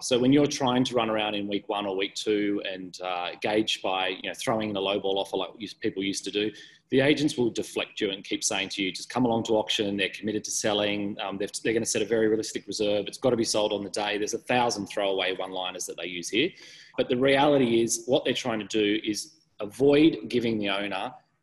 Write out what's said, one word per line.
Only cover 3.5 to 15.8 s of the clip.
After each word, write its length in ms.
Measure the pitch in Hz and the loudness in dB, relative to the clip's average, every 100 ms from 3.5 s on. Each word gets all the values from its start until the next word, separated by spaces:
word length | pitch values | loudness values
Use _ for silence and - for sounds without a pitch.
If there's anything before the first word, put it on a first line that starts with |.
| 110 110 - | 0 0 -2
by, 260 | 104 92 92 | -2 0 -2
you 200 | 95 101 | -2 -6
know, 60 | |
throwing 360 | 85 - 110 107 | -4 -2 0 0
in 60 | 101 | -2
a 40 | |
lowball 360 | 98 101 98 98 | 0 0 0 -2
offer 200 | 95 98 | -2 -4
like 140 | 87 - | -6 -8
us-, 100 | 98 | -14
people 300 | - 110 95 | -6 -6 -2
used 220 | 98 92 | -4 -4
to 60 | 98 | -4
do, 200 | 101 107 - - - _ | -2 -2 -4 -18 -20 _
the 100 | 131 | 2
agents 380 | 135 151 147 - | 4 4 2 2
will 120 | 120 | 0
deflect 500 | 107 95 107 - - | -2 -6 -6 -6 -4
you 100 | 104 | -4
and 140 | 98 | -4
keep 180 | - 104 | -6 -4
saying 260 | - 101 95 | -2 -2 -2
to 120 | - | -2
you, 100 | 95 | -2
"Just 160 | 87 - | -4 -6
come 160 | 127 | 0
along 200 | 123 113 | 2 2
to 80 | 107 | 2
auction." 440 | 110 - - 101 101 | 2 2 0 0 0
They're 120 | 92 | -2
committed 320 | - 104 104 | -2 -4 -4
to 60 | - | -4
selling. 640 | - 113 104 104 104 101 104 | -2 0 0 0 0 -4 -6
Um, 180 | 98 98 | -8 -6
they've, 120 | 101 - | -6 -4
they're 100 | - | 0
gonna 140 | 113 113 | 0 0
set 160 | 113 | -2
a 20 | |
very 220 | 104 113 110 | 0 2 4
realistic 400 | 110 107 110 - | 2 0 -8 -8
reserve. 400 | 98 104 104 101 | -2 0 0 -2
It's 100 | - | 0
gotta 200 | 131 117 | 2 2
be 80 | |
sold 280 | 110 110 104 | 2 2 0
on 120 | 104 | 0
the 60 | 98 | -4
day. 280 | 110 104 104 | -4 -2 -2
There's 160 | 104 | -2
a 40 | 110 | -4
thousand 500 | - 123 120 104 95 | 0 2 2 0 -4
throwaway 480 | - 101 95 92 92 | -2 0 0 0 -2
one-liners 500 | 95 92 90 92 | -6 -6 -6 -6